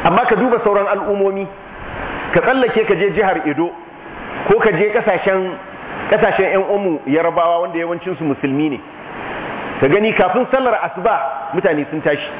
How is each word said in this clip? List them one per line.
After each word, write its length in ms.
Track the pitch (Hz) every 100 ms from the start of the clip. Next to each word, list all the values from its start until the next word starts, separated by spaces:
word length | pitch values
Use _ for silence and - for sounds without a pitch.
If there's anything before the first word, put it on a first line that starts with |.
Amma 220 | 175 190 247
ka 100 | 208
duba 240 | 247 233
sauran 240 | 220 202 196
al'ummomi, 600 | 202 202 202 196 196 190 - - - - - - - -
ka 80 | 175
tsallake 440 | 165 262 240 220 220
ka 100 | 180
je 140 | 180
jihar 300 | 170 196 165 156
Edo, 260 | 147 170 - - - - - - - -
ko 120 | 214
ka 120 | 220
je 180 | 170 208
kasashen, 580 | 220 208 185 196 190 185 160 - - - - -
kasashen 360 | 208 214 - 185
ƴan 100 | 190 175
uwanmu 300 | 202 196 151 -
Yarabawa 520 | 151 165 165 170 170
wanda 160 | 170 165
yawancinsu 440 | 165 175 185 151
musulmi 460 | 156 135 139 135 156
ne. 100 | 123 - - - - - - - - - -
Ka 80 | 135
gani 260 | 185 214
kafin 320 | 208 185 220 247
sallar 240 | 262 254 214
asuba 320 | 175 185 180 202 - - -
mutane 320 | 170 190 151 143
sun 120 | 156
tashi. 280 | 151 147 - -